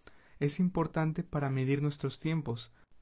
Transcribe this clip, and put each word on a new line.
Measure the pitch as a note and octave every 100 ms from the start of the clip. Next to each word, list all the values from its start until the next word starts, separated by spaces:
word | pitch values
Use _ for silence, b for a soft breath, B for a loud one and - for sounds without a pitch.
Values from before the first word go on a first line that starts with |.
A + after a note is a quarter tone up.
| b b b b
es | D3 C#3+
importante | F3+ F3 D#3+ E3 D#3+ D#3
para | E3+ D3+ C#3
medir | C3+ C3 C#3+
nuestros | D3 C#3+ C#3 -
tiempos. | D#3 D#3+ C#3+ A#2 - b b -